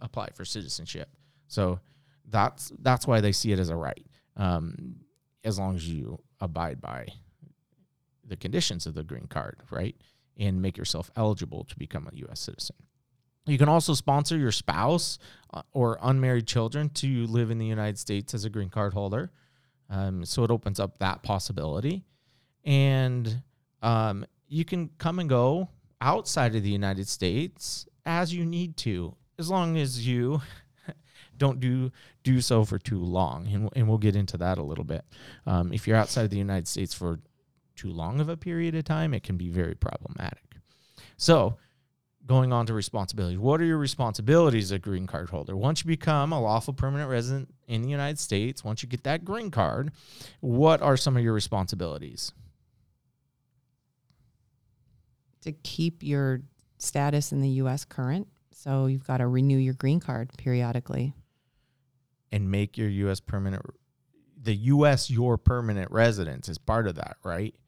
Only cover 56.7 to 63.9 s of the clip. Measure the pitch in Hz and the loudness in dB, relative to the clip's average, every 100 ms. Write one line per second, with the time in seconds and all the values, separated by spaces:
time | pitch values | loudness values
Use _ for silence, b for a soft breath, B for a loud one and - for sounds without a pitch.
56.7 | - - 147 143 147 143 139 135 131 131 | -10 -4 0 2 2 0 0 0 2 0
57.7 | 139 - - 127 165 202 _ _ - 143 | -2 -6 -4 -2 -2 -4 _ _ -12 -2
58.7 | 135 135 135 131 127 120 127 139 135 131 | 2 2 0 -2 0 2 4 4 4 2
59.7 | 131 135 165 - 123 120 - - 123 120 | 0 2 2 0 -4 -6 -6 0 0 0
60.7 | 120 123 135 127 - - _ _ _ _ | -2 -4 -2 -4 -6 -16 _ _ _ _
61.7 | _ _ _ _ _ _ 104 98 101 104 | _ _ _ _ _ _ -2 0 0 0
62.7 | - 107 98 98 95 - 98 98 98 - | -2 -2 0 0 -2 -4 -4 -2 -4 -8
63.7 | - _ | -18 _